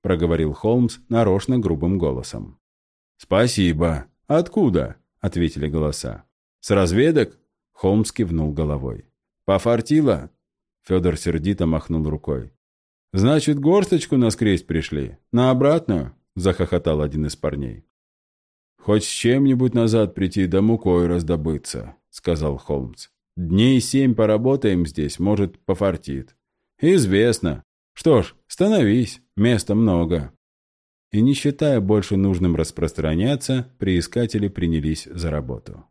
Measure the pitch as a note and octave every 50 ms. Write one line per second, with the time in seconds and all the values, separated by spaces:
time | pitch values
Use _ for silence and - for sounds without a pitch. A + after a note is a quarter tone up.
0 | - - F#2 D#2+ E2+ E2 E2 D#2 D#2+ D2+ C#2+ - - A2 A#2 B2+ A#2+ A2+ - -
1 | - _ A2+ A#2 A#2 G2+ F#2 G2 - - C3 B2 G#2+ F2+ E2 C#2 D#2 F2 G2 F#2+
2 | E2 D2 C2 B1 A#1+ - - A1 G1+ G1+ - _ _ _ _ _ _ _ _ _
3 | _ _ _ _ - _ F#2 G2 A#2+ B2 - G#2+ F#2+ F2 D#2+ D2+ E2+ E2 D#2 C#2
4 | - _ _ _ _ - C#3+ E3 E3+ - - A3 F#3+ B2 F2+ D#2+ B1+ A1+ - _
5 | _ _ _ _ - F#2+ - F2 E2+ D#2+ - C#2+ D2 D2+ D2 D#2+ D#2 D2+ D2 -
6 | - B1 G1+ G1+ _ _ _ _ _ _ _ _ - - G#2 G2 F#2 E2 F2 A2
7 | C3+ D#3+ D#3+ C#3+ A2 - - _ _ _ _ _ _ _ _ _ - F#2+ G2 A2
8 | A2 - - - A2+ F2 E2+ D#2+ D#2 D2+ D2 D2 D#2 D2+ D2 C#2 C2 B1+ A1 -
9 | - _ _ _ _ _ _ _ _ - G2 F#2+ - A#2 A#2+ A#2 A2+ - D3 D#3
10 | D3+ C3 G2 C#2+ C#2+ - _ _ _ _ _ _ _ _ _ _ _ - F#2 F#2
11 | E2+ F2+ D#2 D#2 - F2 D#2+ D#2+ D2+ G2 G2+ - F2 D#2+ D#2+ D#2 - - E2 D#2+
12 | D#2 D2+ D2+ D2+ - - C#2+ B1+ A1+ - _ _ _ _ _ _ _ _ _ _
13 | _ _ - F#2+ G2 B2+ D3+ D3+ C#3+ D#3 D3 C#3+ C#3 D3+ F#3 G#3 F#3+ F#3 F#3 D#3+
14 | - - D3 C3 A#2+ A2+ G#2 - A#2 G#2 F#2+ E2 - - D#2+ D#2+ D2+ - D2+ D2
15 | C2+ A1+ - _ _ _ - A#2+ B2+ C3 C3 B2+ C#3 C#3+ D#3 E3 E3 - G2 E2
16 | C2 A#1+ - _ _ _ _ F#2+ F2+ F#2+ F2 - F2+ - F2+ F2 - E2+ D#2 D2+
17 | D2+ C#2+ C#2+ D#2 D2+ D2 - _ - D#2 D2 C#2+ C2+ A#1+ G#1+ - _ _ _ _
18 | _ _ _ _ _ _ _ _ _ _ _ _ _ _ _ _ - - G#2+ A2
19 | G2+ - - - - A#2 B2 C3+ C#3 C3+ C3 B2 B2+ B2 A#2+ A#2+ A2+ A2 A2 A2+
20 | G#2+ F#2 - - F#2+ F2 - G2+ F#2+ F2 E2 F#2+ G#2 A2 A2+ A2 - F#2+ F2 F2
21 | F2 E2+ F2 F2 E2 D#2 F2 D#2+ D2 D#2+ D#2 C#2+ - - - B1 G#1 - - _
22 | _ _ - - _ F2 E2+ D2+ D2+ D2 C#2 C2+ - - D2+ C#2 B1+ A1 - -
23 | - _ _ _ _ _ _ - F2+ D#2+ F2+ G2 A2+ C3 C3+ B2 A2+ - - C3+
24 | C#3 B2+ A#2 A2 A2 G#2+ A2 G#2+ A#2 C3 C#3 C3+ - G#2+ F#2 F2+ F2 D2+ - -
25 | D2+ C#2+ - - F2+ G2+ G#2+ G2+ G2+ F2+ - _ _ - F#2+ E2+ G#2 F#2+ F2+ -
26 | - - C2+ C2+ B1 _ _ _ _ _ _ _ _ _ _ _ - E3 F#3+ F3+
27 | A#2+ F#2 F#2+ G2 A2 A#2+ G#2+ - - E2+ C#2 A#1+ - _ _ _ _ _ _ -
28 | - D#3+ C#3+ A2+ E2+ - - _ _ _ - - F3 G#3 A3 G3 C3 G2+ G#2 B2+
29 | A#2+ A2 - - _ _ _ G2 G#2 A#2+ A#2+ G2+ - - G2+ A2 A#2 G#2+ F2+ E2+
30 | E2+ D#2+ F2 D#2+ C#2 C2 _ _ _ _ _ _ _ _ _ _ _ _ _ _
31 | _ _ - G#2 A2+ C3+ C#3 C3+ - C#3+ C#3+ - - - C#3 A2+ G2 F#2+ G#2+ G#2
32 | F#2+ - G#2 F#2+ G2 G2 F#2+ F2 F#2 F2+ E2 D#2 D#2+ - - - E2 D2+ - -
33 | D2+ D#2 D#2 E2+ G2+ B2+ C#3+ C#3 - - C3 B2+ B2 - _ _ G2 F#2+ F#2 F2
34 | E2 - - A#2+ A#2+ A2 - G#2+ G2+ G2 - - F2+ E2 E2 D#2 C#2+ D#2 D#2 -
35 | - - - F2 E2 E2 D2 D2 C2+ B1+ B1+ G#1+ _ G1+ G1+ D#2+ - _